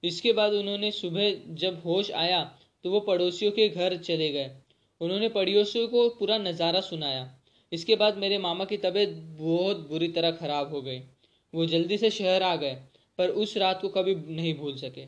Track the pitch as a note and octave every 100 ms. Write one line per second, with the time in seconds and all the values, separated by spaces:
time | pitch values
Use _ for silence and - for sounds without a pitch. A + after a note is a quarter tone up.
0 | F3 E3+ A#3+ G#3+ G#3 G#3 G3 G3+ G#3 G#3
1 | F3+ E3+ G#3 G3 - D#3+ F3+ E3+ E3 F3+
2 | G3+ - E3 F3+ C#3 - _ _ F3+ G3+
3 | G#3 F3+ F3+ F3 G#3 G3+ G#3+ D#3+ F3+ F3+
4 | E3+ E3 D#3 C#3+ C3+ C3+ _ _ _ _
5 | E3+ F#3+ A3 G#3+ F#3+ G3+ G#3 A#3 A3+ A#3+
6 | A#3+ A#3 G3 A3 G3 E3+ E3+ F3+ F#3+ E3
7 | D3+ C3 C3 - _ _ _ E3+ E3 A3
8 | G#3+ G3+ G3 G3+ F#3 E3+ F#3+ G#3 F#3 F#3
9 | G3+ E3 D#3+ D#3 D#3+ E3+ F#3 G3 D3 D#3
10 | E3+ E3 E3 E3 D#3+ D3 C#3+ D3+ C3 B2+
11 | C3 _ _ _ _ D#3+ E3 E3 E3+ G3+
12 | A3 G#3 F#3+ F#3 F#3 E3 C#3+ C3 - _
13 | _ - F3+ - G#3 A3 F#3+ F#3 G3 G3
14 | F#3 F#3 D#3+ D#3+ E3 D3+ D3 C3+ C3+ B2+